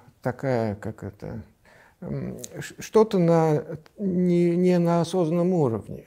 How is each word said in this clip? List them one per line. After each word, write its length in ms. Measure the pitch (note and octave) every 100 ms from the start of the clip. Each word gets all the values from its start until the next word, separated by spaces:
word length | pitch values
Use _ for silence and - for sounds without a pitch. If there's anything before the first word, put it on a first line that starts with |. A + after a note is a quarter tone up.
| - _
такая, 540 | B2+ - C3+ B2 A2 G2+
как 280 | A2 -
это, 400 | G2+ - G#2 A2+ - _ _ - - _
м, 360 | F3 C#3 B2 B2 - -
ш-, 160 | - -
что-то 400 | - A3 A3 F#3+
на, 440 | E3+ E3 D#3+ D3+ - D#3+ - -
не, 580 | G3 F3+ F3+ F3 F3 E3+
не 240 | F3+ F3+
на 220 | E3+ E3+
осознанном 520 | E3 F#3 D#3+ F3 F3
уровне. 520 | F3 C3 A2 - -